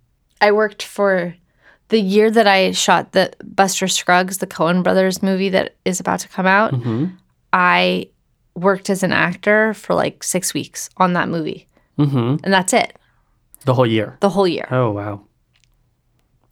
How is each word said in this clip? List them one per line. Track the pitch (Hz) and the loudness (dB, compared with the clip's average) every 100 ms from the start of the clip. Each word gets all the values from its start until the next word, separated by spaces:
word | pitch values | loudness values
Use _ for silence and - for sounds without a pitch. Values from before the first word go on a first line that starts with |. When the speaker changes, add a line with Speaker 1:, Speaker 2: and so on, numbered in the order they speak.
| _ _ _ - | _ _ _ 0
Speaker 1:
I | 208 | 2
worked | 208 214 - | 2 0 -4
for, | - - 202 185 175 - _ _ _ _ - | -12 -2 0 0 -2 -10 _ _ _ _ -2
the | 226 | -2
year | 190 208 220 | 2 4 4
that | 220 202 | 4 4
I | 190 185 | 4 2
shot | 185 - 170 - | 0 2 2 2
the | 190 180 - | -2 -2 -4
Buster | - - 190 - 190 | -6 0 0 0 -4
Scruggs, | - - 180 185 190 | -2 2 2 2 -4
the | 180 | -8
Coen | - 165 180 | -2 0 0
Brothers | 180 185 190 185 | 2 2 0 0
movie | 190 185 196 | -2 -2 0
that | 185 - _ | -2 -2 _
is | 185 180 | -6 -4
about | 180 180 | -4 -4
to | - | -6
come | - 185 | -2 2
out, | 196 220 | 2 2
Speaker 2:
Mm-hmm. | 127 120 113 175 - _ _ - | -2 -4 -2 -4 -6 _ _ -4
Speaker 1:
I | 185 180 175 180 185 - _ _ _ _ | 0 2 2 2 -2 -6 _ _ _ _
worked | 175 190 190 196 | -4 0 0 -2
as | 190 | -2
an | 180 | 0
actor | 143 160 175 208 214 220 | 0 -2 -2 0 2 0
for, | 208 - | -4 -4
like, | 175 - - | -2 -2 -6
six | - 185 - | -6 -6 -4
weeks | 143 - - - - | -8 -10 -12 -10 -2
on | 185 | 0
that | 175 - | 0 -4
movie. | 165 156 - _ _ _ - | -6 -8 -10 _ _ _ -2
Speaker 2:
Mm-hmm. | 147 127 117 151 | 0 2 0 -2
Speaker 1:
And | 190 | 0
that's | 190 185 | 0 2
it. | 233 - - _ _ _ _ _ _ 135 | 0 0 -6 _ _ _ _ _ _ -2
Speaker 2:
The | |
whole | 123 120 | 2 2
year? | 110 104 - | 2 -2 -2
Speaker 1:
The | 202 | -2
whole | 190 185 | 0 -2
year. | 147 - | -2 -4
Speaker 2:
Oh, | 127 117 | -2 0
wow. | 101 104 98 _ _ _ _ _ _ _ _ _ _ _ _ - | -2 -8 -12 _ _ _ _ _ _ _ _ _ _ _ _ -8